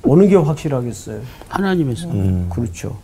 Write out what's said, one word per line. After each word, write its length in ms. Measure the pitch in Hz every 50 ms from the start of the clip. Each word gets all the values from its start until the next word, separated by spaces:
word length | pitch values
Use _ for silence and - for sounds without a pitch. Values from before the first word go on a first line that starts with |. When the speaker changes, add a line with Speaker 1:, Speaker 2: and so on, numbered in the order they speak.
| -
Speaker 1:
어느 200 | - 139 175 202
게 80 | 196 202
확실하겠어요? 840 | 185 156 151 156 - - 156 139 127 120 120 107 - - 113 110 107 123 123 - - -
Speaker 2:
하나님의 480 | - - - 196 190 185 175 156 131 117
싸움. 160 | 160 170 170
Speaker 3:
음. 380 | 120 101 95 95 92 90 90 90
Speaker 1:
그렇죠. 460 | 87 - 120 107 - - - 101 104 98